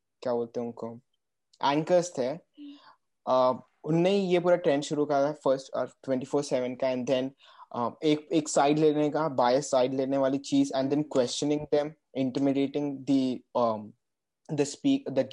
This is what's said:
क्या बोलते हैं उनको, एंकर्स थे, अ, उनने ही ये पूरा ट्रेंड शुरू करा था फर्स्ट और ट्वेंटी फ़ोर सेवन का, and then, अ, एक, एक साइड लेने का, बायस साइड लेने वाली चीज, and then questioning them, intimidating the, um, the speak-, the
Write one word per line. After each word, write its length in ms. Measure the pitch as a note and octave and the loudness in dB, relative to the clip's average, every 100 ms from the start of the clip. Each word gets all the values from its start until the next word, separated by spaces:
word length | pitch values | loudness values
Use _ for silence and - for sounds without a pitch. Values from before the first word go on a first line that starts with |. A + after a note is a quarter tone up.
| _ _ | _ _
क्या 120 | B2+ | -4
बोलते 260 | A#2+ A#2 B2 | -4 -4 -6
हैं 60 | A#2 | -8
उनको, 340 | A#2 A2+ A#2 - _ _ _ _ _ | -8 -12 -12 -20 _ _ _ _ _
एंकर्स 540 | - C#3+ D#3 F3+ E3+ - | -2 0 2 2 2 -2
थे, 100 | B2 D#3+ - - D4 C#4+ - _ _ _ - | -4 -6 -12 -20 -20 -20 -20 _ _ _ 0
अ, 380 | B2+ B2+ B2+ - _ | 2 4 0 -8 _
उनने 260 | D3+ E3 F3+ | -2 2 2
ही 160 | G3+ F#3+ | 2 2
ये 140 | F3+ | 2
पूरा 160 | F3 F3 | 4 2
ट्रेंड 260 | E3+ C#3+ | 2 0
शुरू 220 | D3 D3 | 0 -2
करा 240 | D3 C#3+ C#3+ | 0 2 0
था 40 | |
फर्स्ट 420 | D3+ C#3+ C3 - | 0 0 0 -2
और 180 | - B2+ - | -6 -6 -8
ट्वेंटी 240 | - C3 C3 | -4 -4 -2
फ़ोर 160 | C#3+ | -4
सेवन 320 | C#3+ C3+ B2 | -2 -2 -4
का, 120 | B2+ C3 | -4 -4
and 200 | B2+ A#2+ | -2 0
then, 240 | C3 C3+ - - - - | 0 -2 -8 -20 -20 -12
अ, 160 | B2 A#2 A#2 | -6 -6 -2
एक, 240 | D#3+ D3+ - | 0 0 0
एक 160 | D#3+ D3+ | -2 0
साइड 300 | - C#3+ D3+ | 2 4 4
लेने 320 | D#3 D3 D3+ | 4 2 0
का, 180 | D3 D#3 | 0 -2
बायस 420 | C3 B2 C3 C#3+ | 2 2 2 2
साइड 240 | C3 B2+ | 0 2
लेने 240 | C3+ C3+ C#3 | 0 -2 0
वाली 200 | C3+ C#3 | 0 -2
चीज, 340 | - C#3 C#3 | 0 0 2
and 200 | C3+ C3+ | 0 0
then 120 | C#3+ D3+ C3+ | -2 0 0
questioning 440 | B2 - D3 D3 D3+ | 0 -2 -2 -2 0
them, 160 | D3 D3 D#3 _ C3+ | 0 -2 -8 _ -4
intimidating 800 | C3 C3 C#3 C3+ C#3 D3 D3 C3+ C3 | -4 0 0 0 -2 -2 -4 -6 0
the, 280 | C#3 C3 B2 - B2 | 0 0 -4 -6 -2
um, 340 | A#2+ G#2+ G#2 - _ _ _ _ - | 0 -2 -8 -18 _ _ _ _ -8
the 140 | D3+ C#3+ | -2 -2
speak-, 480 | - C#3 C3+ C3+ | -2 0 0 0
the 100 | C3+ B2+ | -2 0